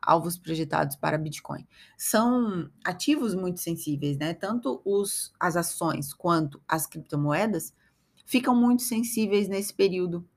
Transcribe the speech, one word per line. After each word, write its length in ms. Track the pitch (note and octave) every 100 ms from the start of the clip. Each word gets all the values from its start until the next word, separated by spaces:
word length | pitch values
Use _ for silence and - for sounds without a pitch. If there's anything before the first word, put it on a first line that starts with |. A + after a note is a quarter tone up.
alvos 360 | - E3 E3 F3
projetados 580 | - D#3+ D#3 D#3+ D3
para 240 | - D#3 D3+
Bitcoin. 480 | D#3 D3 - - - _ - _
São 720 | - G#3+ A#3 B3 A3+ F#3 D3 _
ativos 500 | - F3 - D4 A#3+
muito 260 | F#3 F3+ F3+
sensíveis, 580 | - E3 - C#3+ C#3+ C#3+
né? 160 | D3+
Tanto 460 | E3+ F#3+ A#3+ C4 B3
os, 480 | - G3+ G3+ - - _
as 160 | F3 E3+
ações 560 | E3+ - E3 - C#3+
quanto 480 | - F3 E3 D3+ - _
as 180 | D#3+ D#3
criptomoedas 840 | D#3+ - D3 D3 D3+ A3 F3+ - _ _ _ _ _ -
ficam 280 | B3 B3+
muito 280 | A#3+ A#3+ B3
sensíveis 680 | - A3+ A#3 - G#3+ G#3 G3
nesse 240 | G3 G3+
período 560 | - G3 F3+ F3+ E3+ E3+